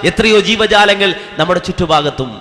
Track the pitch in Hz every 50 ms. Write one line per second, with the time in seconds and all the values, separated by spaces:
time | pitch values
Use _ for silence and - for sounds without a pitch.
0 | - 170 175 - 220 220 214 208 175 180 226 208 220 208 208 208 208 202 202 196
1 | 202 190 165 - - - - - 156 175 180 175 - 185 180 - 180 156 156 147
2 | 147 143 135 - 135 123 107 101